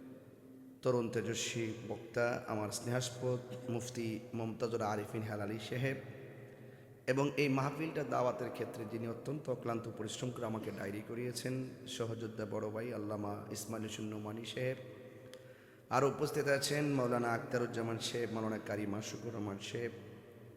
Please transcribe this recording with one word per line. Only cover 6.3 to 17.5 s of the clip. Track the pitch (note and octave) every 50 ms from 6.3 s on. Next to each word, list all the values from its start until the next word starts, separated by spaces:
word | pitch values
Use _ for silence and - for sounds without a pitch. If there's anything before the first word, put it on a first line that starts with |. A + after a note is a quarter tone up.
| - - - - - - - - - - - - - - -
এবং | C3 C3 C3+ C#3+ C#3+ C#3+
এই | C#3 D3 C3+
মাহফিলটা | C3+ C3+ C3 C#3+ C#3 D3+ D#3+ D#3+ D3+ D#3 C#3 B2
দাওয়াতের | B2+ B2 B2 B2 - - B2 A2+
ক্ষেত্রে | - - A2+ - - A#2 A2+ G#2
যিনি | A#2 A2+ A2+ A#2
অত্যন্ত | A2+ - - C3+ C#3+ D3 C#3+ C3
অক্লান্ত | B2 B2 - A#2+ A#2 A2+ A2 A2+ - -
পরিশ্রম | G#2+ G#2+ - - C3 B2+
করে | A#2+ B2 A#2
আমাকে | A2 A2 A2 G#2+ G#2+
ডায়েরি | G2 G2+ G2 G2 G2+ G#2+ G#2+ -
করিয়েছেন, | A#2 A#2 B2 B2 A#2+ - - B2+ C3 C3 B2+ B2+ - - - -
সহযোদ্ধা | - - A#2 A2+ A2+ A2 A2+ G#2+ A2 A2+ G#2+ G2+
বড় | G#2+ G#2+ G#2+ G#2+
ভাই | G#2+ A2 A#2+ B2 A2+
আল্লামা | G#2+ G#2 G#2 G#2+ G#2 G#2 G2+ G#2 G2+ - -
ইসমাইল | G#2+ G#2+ - - A#2 A2
হোসেন | G#2+ G#2 G#2 - A2
নোমানী | G#2+ G#2+ G#2+ G#2+ G#2+ G#2+ A#2 A#2
সাহেব, | A2+ - C3 B2+ B2+ C3 B2+ - - - - - - - - - - - - - - - - - - - - - -
আর | A2 C3 C3+
উপস্থিত | C#3 - - D3+ C#3 - D3+ C3 C#3+
আছেন | C#3 C3+ C#3+ - C#3+ D3 D3
মাওলানা | D3 C#3 C3+ B2 A#2+ B2 A#2+ A#2+ A#2
আখতারুজ্জামান | A#2 A2+ - -